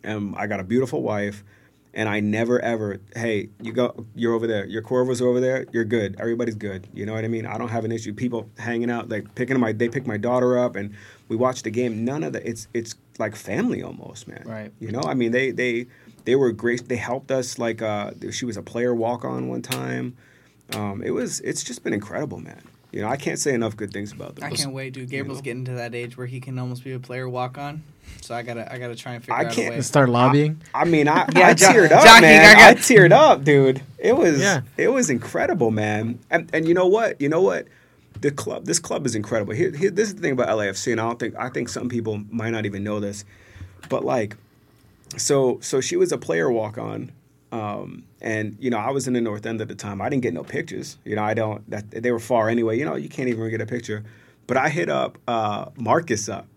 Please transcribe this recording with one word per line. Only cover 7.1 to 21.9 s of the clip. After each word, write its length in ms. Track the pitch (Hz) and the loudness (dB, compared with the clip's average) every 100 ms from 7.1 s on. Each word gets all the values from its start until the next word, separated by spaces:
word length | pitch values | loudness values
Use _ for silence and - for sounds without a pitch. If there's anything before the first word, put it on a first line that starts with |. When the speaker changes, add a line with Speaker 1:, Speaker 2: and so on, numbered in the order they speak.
Speaker 1:
what 100 | 110 | -6
I 60 | 113 | -6
mean? 160 | 113 | -6
I 140 | 110 110 | -8 -8
don't 100 | 120 | -6
have 160 | 117 | -6
an 80 | 110 | -6
issue. 220 | 113 110 | -8 -8
People 340 | 104 123 117 101 - | -6 -6 -6 -10 -12
hanging 320 | 113 117 120 | -6 -4 -4
out, 200 | 120 107 | -6 -6
like, 240 | 107 87 | -10 -10
picking 260 | - 123 135 | -8 -2 0
my, 120 | 113 | 0
they 180 | 107 120 | 0 -2
pick 160 | 143 127 | -4 -6
my 100 | 107 | -6
daughter 420 | 120 127 123 123 | -2 0 2 2
up, 160 | 123 | 0
and 200 | 98 101 101 - - _ | -4 -12 -14 -20 -20 _
we 80 | 113 | -2
watch 280 | 127 127 | -2 -2
the 60 | - | -6
game. 320 | 110 123 107 | -4 -4 -4
None 220 | 117 143 | -6 -4
of 80 | 156 | -6
that. 160 | 123 - | -8 -10
It's, 180 | 113 - | -12 -8
it's 220 | 117 117 - _ _ | -8 -8 -14 _ _
like 180 | 110 107 | -8 -8
family 460 | - 131 240 101 | -8 -4 -4 -4
almost, 440 | 90 85 - - - | -8 -14 -18 -18 -20
man. 160 | - - | -18 -16
Speaker 2:
Right. 260 | 110 107 - | -14 -16 -16
Speaker 1:
You 100 | 110 | -10
know, 120 | 113 | -6
I 100 | 156 | -4
mean, 200 | 135 117 | -2 0
they, 180 | 123 135 | 0 -2
they, 360 | - 123 117 123 - - - | -2 -2 -4 -8 -18 -20 -14
they 100 | - | -2
were 160 | 131 131 | 2 2
great. 360 | 107 120 120 120 | 0 -2 -4 -6
They 80 | 120 | -8
helped 340 | 113 127 135 | -6 -8 -4
us. 280 | 135 123 - | -6 -4 -6
Like, 240 | 117 113 | -6 -4
uh, 300 | 110 104 104 - - | -6 -6 -8 -10 -12
she 160 | 107 123 | -8 -8
was 100 | 104 | -10
a 60 | |
player 320 | - 120 123 | -10 -4 -2
walk-on 540 | 117 113 120 127 127 127 | -2 -2 -4 -6 -8 -6
one 120 | 123 | -8
time. 560 | 123 127 131 123 127 127 _ _ _ _ _ | -8 -8 -6 -8 -10 -12 _ _ _ _ _
Um, 300 | 107 104 98 | -8 -8 -6
it 80 | - | -6
was, 300 | - 240 - | -4 -4 -6
it's 220 | - 151 | -8 -8
just 220 | - 247 | -8 -10
been 80 | - | -6